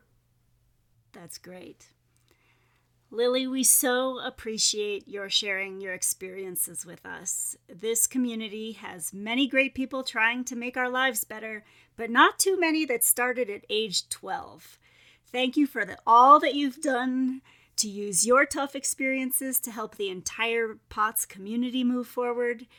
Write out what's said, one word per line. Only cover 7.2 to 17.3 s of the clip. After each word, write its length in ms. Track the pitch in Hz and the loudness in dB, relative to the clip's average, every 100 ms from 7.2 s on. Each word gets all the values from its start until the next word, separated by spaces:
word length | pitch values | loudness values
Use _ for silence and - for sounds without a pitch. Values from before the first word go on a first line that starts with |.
| 185 - - - _ | -8 -6 -8 -10 _
This 400 | 165 214 233 - | -10 -4 0 0
community 640 | 262 247 220 220 214 220 | 0 -2 -4 -8 -8 -10
has 420 | 208 214 185 - 196 | -10 -14 -10 -10 -10
many 320 | 208 240 269 | -4 0 2
great 280 | 269 269 262 | 2 2 0
people 280 | 262 269 | -6 -4
trying 400 | 254 233 226 247 247 | -6 0 0 0 -6
to 120 | 240 | -8
make 200 | 247 254 | -8 -4
our 140 | 247 | -2
lives 320 | 254 262 220 | 0 0 0
better, 420 | - 220 220 214 - _ _ - | -6 -10 -12 -12 -16 _ _ -10
but 140 | 226 | -2
not 300 | 240 339 - | 6 6 6
too 180 | 392 370 | 0 2
many 260 | 330 311 302 | 4 2 0
that 180 | 233 - | 0 2
started 440 | - 247 247 220 | 2 2 0 -2
at 160 | 202 - | -4 -4
age 380 | 214 220 175 - | -2 0 -2 -4
twelve. 720 | - 196 180 - 139 - - _ _ - _ _ | -10 -6 -6 -8 -18 -20 -20 _ _ -20 _ _
Thank 260 | 247 262 302 | -2 0 2
you 120 | 285 | 0
for 160 | - 190 | 0 -6
the, 140 | - - | -4 6
all 360 | 233 254 294 | 10 12 10
that 140 | 302 277 | 8 0
you've 260 | 285 262 | -2 -2
done 640 | 311 247 262 254 262 | -2 0 0 0 -2